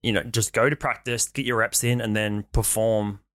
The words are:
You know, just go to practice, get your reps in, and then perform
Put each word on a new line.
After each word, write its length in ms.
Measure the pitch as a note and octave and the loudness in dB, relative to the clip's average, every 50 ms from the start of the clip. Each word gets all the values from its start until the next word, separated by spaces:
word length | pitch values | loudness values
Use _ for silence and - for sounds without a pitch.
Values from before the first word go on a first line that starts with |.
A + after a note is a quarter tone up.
| - | 0
You 80 | A#2+ | 0
know, 120 | A2 F#2 D2+ | 0 0 -2
just 280 | A#2+ A2+ A#2 G#2+ - | 0 -2 -2 -2 0
go 180 | - A2 A#2 C#3 | 0 2 2 2
to 60 | D3 | 2
practice, 540 | - - C#3 A#2 - _ B2 A#2+ A2+ - - | 0 -2 -4 -4 -4 _ -6 -4 -4 -4 -4
get 160 | _ C#3 C3+ | _ -4 -2
your 120 | A#2+ B2 | 0 2
reps 260 | A2+ A2 A2+ - - - | 2 0 0 0 0 0
in, 180 | A#2+ B2 A#2+ | 2 0 2
and 120 | A2+ A2 G#2 | 0 0 0
then 300 | G#2+ G#2+ G#2+ G#2 G#2 G2+ _ | 0 0 0 -2 -2 -4 _
perform 680 | - - A2 - - A2+ A2 A2+ A2 G#2+ G#2 G#2 G2 G2+ _ _ _ | -2 0 0 0 0 2 2 2 2 2 0 -2 -4 -8 _ _ _